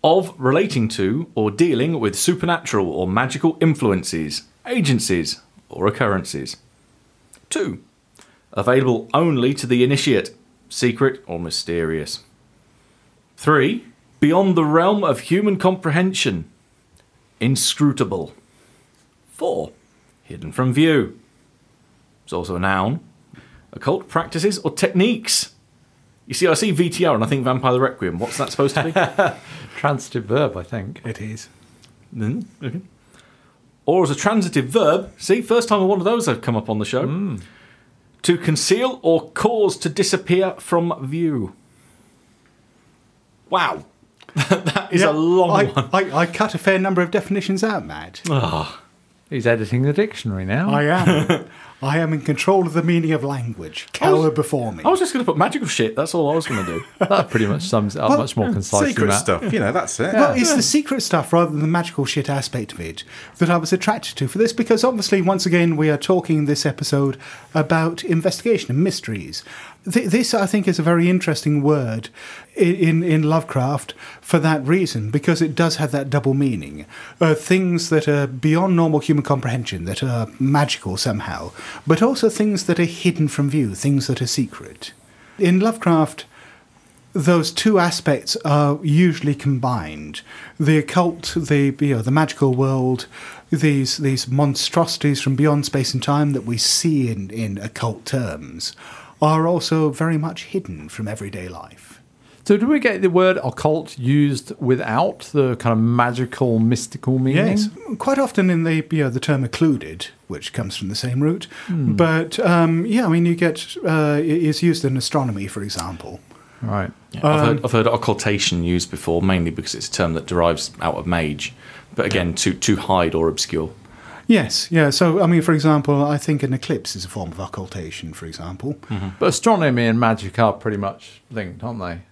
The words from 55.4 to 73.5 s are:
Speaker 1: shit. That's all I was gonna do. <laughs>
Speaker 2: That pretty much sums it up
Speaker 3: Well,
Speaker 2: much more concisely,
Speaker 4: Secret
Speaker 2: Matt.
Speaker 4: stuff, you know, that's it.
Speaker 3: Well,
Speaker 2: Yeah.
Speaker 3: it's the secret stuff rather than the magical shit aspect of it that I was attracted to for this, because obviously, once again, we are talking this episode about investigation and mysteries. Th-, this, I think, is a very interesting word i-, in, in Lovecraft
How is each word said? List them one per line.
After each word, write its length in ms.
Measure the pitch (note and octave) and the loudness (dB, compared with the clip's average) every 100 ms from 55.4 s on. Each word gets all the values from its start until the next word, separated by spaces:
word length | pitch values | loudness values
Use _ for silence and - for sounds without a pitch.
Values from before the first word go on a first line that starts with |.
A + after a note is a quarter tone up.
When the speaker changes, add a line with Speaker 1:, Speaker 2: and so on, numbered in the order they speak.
| F#3+ D4 F3 | 0 0 -4
Speaker 1:
shit. 260 | - A2+ | 0 0
That's 200 | A2+ D#3 | 0 -2
all 160 | E3+ C#3+ | 0 2
I 40 | |
was 120 | D#3+ - | 0 -2
gonna 180 | A2 | -4
do. 180 | F2 E2 - | -4 -6 -10
<laughs> 80 | - F#3+ | -4 2
Speaker 2:
That 220 | G3 C#3 | 2 2
pretty 180 | A#2 G#2 | 0 0
much 160 | D2+ | 0
sums 340 | E2+ A2+ G#2 - | 0 0 0 -2
it 40 | |
up 60 | A2 | 2
Speaker 3:
Well, 80 | D4 | 2
Speaker 2:
much 160 | C3+ - | 0 -2
more 140 | G2+ | -2
concisely, 360 | C3+ G2 G2+ C4+ | -2 0 2 2
Speaker 4:
Secret 180 | A#2+ G#2 | 0 2
Speaker 2:
Matt. 120 | G2 | 2
Speaker 4:
stuff, 320 | - F2+ G#3+ | 2 0 0
you 60 | A3 | 0
know, 140 | G2+ | 0
that's 280 | C#3+ - - | -2 -4 -4
it. 140 | C#3+ | 0
Speaker 3:
Well, 200 | A3 C#4+ | 4 4
Speaker 2:
Yeah. 60 | C4 | 4
Speaker 3:
it's 140 | D#4+ | 2
the 80 | C#4+ | 2
secret 400 | - D4+ D4 C4 | 2 0 0 -4
stuff 300 | - E3 C3 | 0 -2 2
rather 160 | E3+ E3+ | 2 2
than 100 | D3+ | 0
the 60 | D#3 | 0
magical 400 | E3+ E3+ - C3+ | 0 -2 -4 -2
shit 240 | D3+ C3+ | -2 -2
aspect 420 | C#3 - G#2+ G#2 | -4 -4 -8 -8
of 80 | - | -10
it 240 | E2 E2 - - - - | -10 -12 -18 -20 -20 -2
that 120 | E3+ | 0
I 80 | F3 | 0
was 140 | D#3+ | 0
attracted 420 | F#3 G#3+ G#3 - - | -2 0 -4 -6 -6
to 120 | C3+ | -6
for 100 | F#3+ | 0
this, 140 | A3+ | 0
because 300 | A#3 A3+ A3 | 0 0 2
obviously, 360 | B3 A3+ F#3+ G3 | 2 0 0 2
once 240 | F3+ F#3 | 2 0
again, 320 | F#3 F3 E3+ D#3 | 2 2 2 2
we 140 | D#3 | 2
are 80 | D3 | 0
talking 460 | - F#3 E3+ D#3 D3 | 2 0 2 0 2
this 180 | D3 | 0
episode 540 | D3+ - D3 C#3+ C#3 C3+ - - - | -2 -4 -2 0 0 -2 -14 -20 -4
about 500 | D#3 D#3 E3 D#3+ E3+ | -2 2 2 0 -4
investigation 640 | - E3 F3 - A#3 A3 - | -2 0 0 -2 0 0 0
and 120 | C3 | 0
mysteries. 640 | F#3 - - G#2 C#2 - - - - - - | 0 -2 -6 -8 -8 -12 -14 -20 -20 -14 -2
Th-, 160 | G#3+ A3 | -2 2
this, 240 | G#3+ A#3+ | 0 2
I 120 | A3+ F#3+ | 0 0
think, 200 | G#3+ F#3+ | 0 0
is 120 | E3+ | 0
a 40 | |
very 280 | D#3+ E3+ F3 | 2 4 4
interesting 520 | F#3 F3 D3 D3+ D3 | 2 0 -2 0 2
word 460 | C#3 D3+ A#2+ A2 - - - - - - | 2 2 0 -4 -8 -18 -20 -20 -14 0
i-, 40 | |
in, 400 | F3 F3+ E3 D#3+ | 2 4 2 2
in 180 | F3 D#3 | 2 2
Lovecraft 680 | D3+ D#3+ D#3+ | 2 0 0